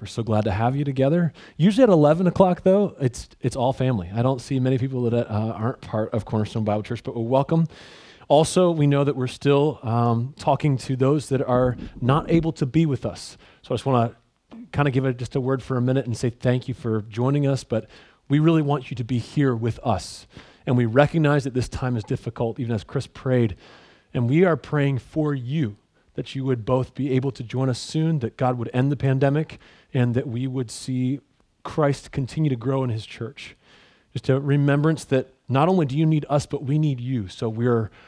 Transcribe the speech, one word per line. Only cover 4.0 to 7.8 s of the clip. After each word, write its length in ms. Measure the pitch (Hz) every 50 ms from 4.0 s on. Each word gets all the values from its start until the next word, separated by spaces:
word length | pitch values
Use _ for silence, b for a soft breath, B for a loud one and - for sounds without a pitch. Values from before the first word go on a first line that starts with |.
| 87 90 98
I 100 | 113 120
don't 180 | 131 139 131
see 180 | - - 139 131
many 180 | 127 127 131
people 320 | 120 131 135 131 123 123 117
that, 220 | 120 117 117 -
uh, 220 | 107 107 110 113 107
aren't 240 | 90 110 123 127 -
part 340 | - - - 107 110 - -
of 120 | 104 -
Cornerstone 400 | - 113 107 107 - - 113 107
Bible 180 | 104 104 107 104
Church, 180 | - 120 107
but 140 | - 135 -
we're 60 | 117
welcome. 460 | 113 113 131 135 139 - 165 165 165 - B B